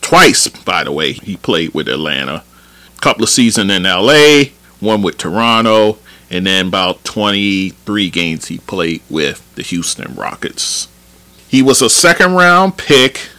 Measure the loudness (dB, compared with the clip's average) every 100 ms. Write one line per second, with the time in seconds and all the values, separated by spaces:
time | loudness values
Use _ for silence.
0 | 2 4 4 4 -2 -6 -6 -4 -4 -4
1 | -4 -6 -10 -10 -4 -2 -2 -6 -6 -6
2 | -4 -6 -6 -10 -14 _ _ _ -20 -4
3 | -2 -2 -2 2 2 2 -2 0 0 0
4 | 2 4 6 4 2 _ _ _ -2 0
5 | -2 -4 -6 -2 0 2 2 4 2 0
6 | _ -20 _ -6 0 0 0 -2 -2 -4
7 | -8 -4 -2 0 0 -2 -4 -8 -6 -4
8 | -2 -2 -4 -4 -8 -14 -10 -4 -4 -4
9 | _ -4 -4 -6 _ -14 -8 -8 -6 -8
10 | -12 -10 -12 -10 -12 -10 -8 -8 -10 _
11 | _ _ _ _ -2 0 4 4 2 2
12 | 2 2 2 4 4 6 2 -2 2 4
13 | 4 0 -16